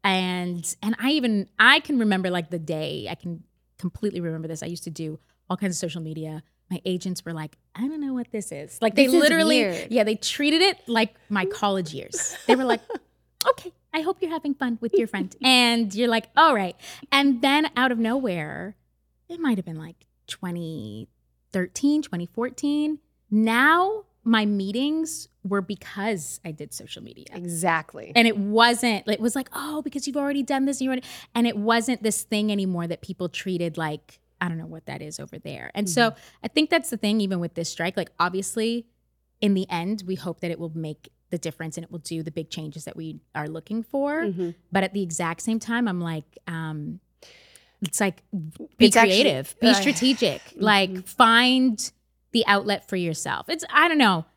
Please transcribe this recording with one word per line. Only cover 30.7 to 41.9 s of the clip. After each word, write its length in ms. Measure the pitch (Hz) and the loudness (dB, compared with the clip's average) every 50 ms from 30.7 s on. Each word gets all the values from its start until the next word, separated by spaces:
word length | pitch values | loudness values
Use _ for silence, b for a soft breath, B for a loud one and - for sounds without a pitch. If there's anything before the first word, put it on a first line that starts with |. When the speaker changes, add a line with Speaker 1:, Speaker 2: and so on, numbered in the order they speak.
| 277 262 | 0 0
Speaker 1:
and 40 | 262 | -2
you 40 | 262 | -2
already," 160 | 262 254 254 B B B B B _ | -2 -4 -6 B B B B B _
and 140 | 233 233 | 2 2
it 100 | 240 - | 2 2
wasn't 460 | 208 202 220 226 233 220 262 254 - 208 | 0 2 2 2 2 2 0 -2 0 0
this 200 | 220 208 - - | -2 -2 -2 -4
thing 260 | _ 220 208 208 214 | _ -2 0 0 0
anymore 380 | 208 202 196 190 180 170 170 165 | 0 0 0 0 -2 -2 -2 -4
that 140 | 170 - - | -6 -8 -8
people 260 | - 185 _ 180 170 | -12 -8 _ -6 -6
treated 500 | - - - 190 185 170 175 170 160 - | -6 -6 -6 -4 -2 -2 -2 -4 -4 -4
like, 400 | 160 156 151 151 _ _ - _ _ _ _ _ | -4 -4 -4 -6 _ _ -20 _ _ _ _ _
"I 80 | 175 175 | -4 -4
don't 100 | 170 160 | -4 -6
know 80 | 160 | -8
what 200 | 160 160 160 _ | -10 -14 -16 _
that 140 | - - 143 | -12 -12 -12
is 200 | 156 151 151 - | -12 -12 -12 -14
over 180 | 143 143 - 160 | -14 -14 -14 -14
there." 320 | - - 139 - 64 - - | -12 -12 -12 -12 -14 -10 -4
And 120 | - 208 185 | -4 -2 0
so 220 | 170 247 233 226 | 2 4 2 2
Speaker 2:
Mm-hmm. 80 | 220 b b b b b b | 2 b b b b b b
Speaker 1:
I 60 | 233 | -2
think 220 | _ 302 311 302 | _ 2 2 4
that's 200 | - 330 - - | 2 0 0 -2
the 60 | - | -6
thing, 240 | 214 - 208 208 226 | -2 0 2 2 2
even 180 | 202 190 190 175 | 2 2 0 -2
with 160 | 175 165 _ | -2 -4 _
this 140 | - 165 - | -6 -6 -6
strike, 260 | - - 170 175 190 | -4 -4 -4 -2 -2
like, 140 | - 175 - _ - | -4 -6 -6 _ 0
obviously 680 | 170 180 180 190 196 - - 233 220 226 233 240 226 _ _ _ _ _ _ _ _ _ _ _ | 0 0 0 -4 -6 -4 -4 -2 -2 0 -2 -4 -6 _ _ _ _ _ _ _ _ _ _ _
in 140 | - 208 202 | 2 2 2
the 160 | 190 190 - | 2 0 -2
end, 320 | 185 170 170 185 214 214 190 175 | -4 -4 -4 -4 -4 -6 -4 -6
we 80 | 190 | -8
hope 240 | - - 180 165 _ | -6 -6 -8 -8 _
that 100 | - 175 | -6 -6
it 80 | 170 - | -6 -6
will 140 | 165 165 156 | -8 -8 -8
make 340 | 165 160 151 151 _ _ - _ _ _ _ | -8 -8 -8 -8 _ _ -20 _ _ _ _
the 80 | - 170 | -8 -6
difference 380 | - 160 151 _ 165 160 147 | -6 -6 -8 _ -10 -10 -10
and 80 | - 165 | -10 -12
it 80 | - | -12